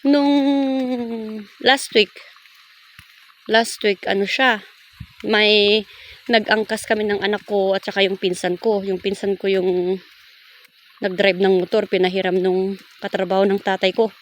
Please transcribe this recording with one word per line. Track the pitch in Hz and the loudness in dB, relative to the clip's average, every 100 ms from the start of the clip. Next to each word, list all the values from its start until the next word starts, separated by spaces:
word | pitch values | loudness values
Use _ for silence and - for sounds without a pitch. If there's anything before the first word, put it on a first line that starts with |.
| 277 | 4
Nung | 285 285 285 277 277 269 262 254 254 233 226 214 214 202 - | 2 4 2 2 0 0 -2 -2 -4 -6 -8 -8 -12 -14 -2
last | 240 269 - | 0 0 0
week. | 226 202 - - - _ _ _ _ _ - _ _ _ _ - | 0 0 -4 -20 -20 _ _ _ _ _ -20 _ _ _ _ 0
Last | 220 233 - 208 | 0 0 -2 -2
week, | 190 - | -2 -2
ano | 196 196 | -2 -2
siya, | - 262 214 - - _ _ - - | 2 2 0 -6 -20 _ _ -20 -10
may | 208 214 214 214 208 214 196 - - - - | -2 2 4 4 4 2 -2 -18 -20 -16 -2
nag-angkas | 233 208 214 214 220 - | -2 0 -2 -2 -6 -4
kami | 214 214 | -2 -2
ng | 202 | -2
anak | 196 208 - | -2 -4 -2
ko | 202 190 190 | -2 0 -2
at | - | -4
saka | 196 | 0
yung | 196 190 | 0 0
pinsan | 190 180 180 180 | -4 -2 -4 -2
ko. | 226 208 | -2 -2
Yung | 196 185 | -2 -4
pinsan | 202 196 202 196 | -4 -4 -4 -2
ko | 196 | 0
yung | 190 185 180 180 190 - - - _ - - _ _ _ _ | 0 0 0 -2 -4 -8 -20 -20 _ -20 -20 _ _ _ _
nag-drive | 202 180 196 180 | -6 2 2 4
ng | 190 185 | 4 2
motor, | 175 220 202 | 2 -2 0
pinahiram | 185 180 190 185 185 | 0 0 0 0 0
nung | 185 185 190 190 - - | 0 0 -2 -6 -16 -14
katrabaho | 196 196 185 190 196 | -8 -6 0 2 2
ng | 196 | 2
tatay | - 190 190 | -2 0 0
ko. | 185 220 - | 0 -2 -2